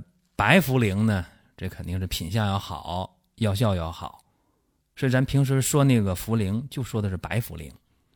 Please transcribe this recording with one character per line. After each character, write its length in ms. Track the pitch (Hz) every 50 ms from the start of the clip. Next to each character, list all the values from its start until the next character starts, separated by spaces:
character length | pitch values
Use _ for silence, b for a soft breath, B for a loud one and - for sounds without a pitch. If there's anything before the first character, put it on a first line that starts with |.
| - - _ _ _ _ _
白 220 | - 101 107 151 196
茯 200 | 143 131 127 131
苓 240 | 117 101 92 101 110
呢， 220 | 110 104 92 87 b b b b b b
这 100 | - -
肯 180 | 92 - - 87
定 120 | 85 90 92
是 80 | 92
品 240 | 87 - - 87 85
相 160 | 98 117 107
要 120 | 98 98 98
好， 600 | - - 90 - - - 85 92 92 - - _ _ _ _
药 180 | - 110 104 98
效 200 | 98 120 107 95
要 160 | 87 82 82
好， 320 | 85 - - - - - _ _ _ _ _ _ _ _ _ _ _ _ _ _ _
所 120 | - 143 131
以 40 | 123
咱 120 | 131 135
平 180 | - - 139 139
时 200 | 127 135 135 123
说 200 | - - 147 139
那 160 | 139 127 113
个 160 | 101 98 90
茯 220 | - - 110 113
苓， 260 | 113 104 92 101 117 143 135
就 140 | - 143 120
说 180 | - - 110
的 80 | 104 98
是 80 | 92
白 240 | 82 - 78 87 117
茯 160 | - - 82
苓。 160 | 80 78 - - - _ _ _ _ _ _ _